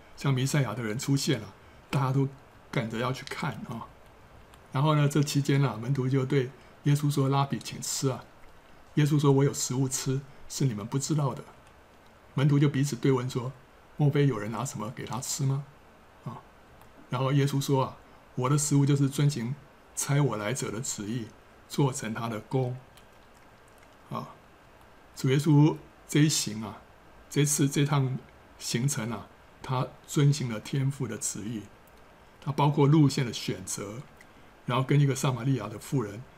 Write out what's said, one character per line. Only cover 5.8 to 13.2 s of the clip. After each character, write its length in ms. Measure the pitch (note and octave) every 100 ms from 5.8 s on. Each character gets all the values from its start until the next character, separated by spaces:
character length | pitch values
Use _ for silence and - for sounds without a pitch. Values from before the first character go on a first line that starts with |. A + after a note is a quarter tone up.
| A#2
徒 160 | C3+ B2+
就 160 | C3+ B2+
对 240 | C#3+ B2 - - - D3
耶 100 | C#3+
稣 160 | D3
说 180 | C#3+ C3+
：“拉 160 | C#3 C#3
比， 140 | A2+
请 200 | - -
吃 300 | - - C3+
啊。” 140 | A#2 - - - - - - - -
耶 100 | D3
稣 140 | D3
说 100 | D3
：“我 100 | C3+
有 100 | C#3
食 220 | - - B2+
物 120 | C3
吃， 320 | - - C3 C#3+ - -
是 160 | - C#3
你 80 |
们 100 | G#2
不 140 | G#2 C#3
知 160 | -
道 220 | D3+ C#3 A2+
的。” 80 | - - - - - - - - -
门 140 | - C#3+
徒 100 | C#3+
就 100 | D3
彼 140 | C3
此 140 | C#3+ -
对 160 | C#3+
问 180 | C3